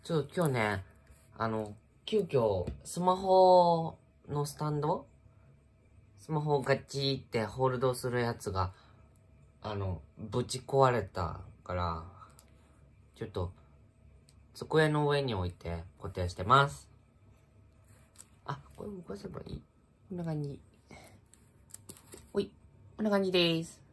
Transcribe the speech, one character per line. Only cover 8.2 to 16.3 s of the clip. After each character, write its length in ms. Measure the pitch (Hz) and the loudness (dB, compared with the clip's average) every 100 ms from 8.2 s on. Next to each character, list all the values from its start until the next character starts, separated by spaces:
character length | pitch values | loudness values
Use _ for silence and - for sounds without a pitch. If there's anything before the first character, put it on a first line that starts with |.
や 120 | 117 | -2
つ 160 | 117 - | -4 -6
が、 220 | 95 92 - - - - - _ - - - | -4 -4 -6 -20 -20 -20 -20 _ -20 -20 -14
あ 140 | 107 | -8
の、 260 | 104 95 82 - - | -6 -6 -6 -12 -16
ぶ 260 | 107 120 | -6 -4
ち 180 | 120 131 - | -4 -8 -2
壊 240 | 139 131 | 4 4
れ 100 | 120 | 4
た 380 | 98 - 85 - - - | -4 -6 -6 -8 -16 -20
か 120 | - | -8
ら、 300 | 90 87 82 85 - - - - - - - - - - - | -4 -4 -6 -10 -20 -20 -20 -20 -20 -20 -20 -20 -20 -20 -12
ち 80 | |
ょ 20 | 101 | -8
っ 40 | |
と、 220 | 98 87 - - - - _ - - - - - | -6 -6 -8 -20 -20 -20 _ -20 -20 -20 -20 -20
机 340 | - - 156 156 | -14 0 4 4
の 200 | 151 147 | 4 2
上 140 | 143 | 2
に 120 | 135 | 0
置 140 | 104 87 | -2 -4
い 20 | |
て 320 | - - 85 87 - | -6 -8 -8 -10 -12
固 140 | 98 | -10
定 140 | 95 | -4
し 60 | 90 | -6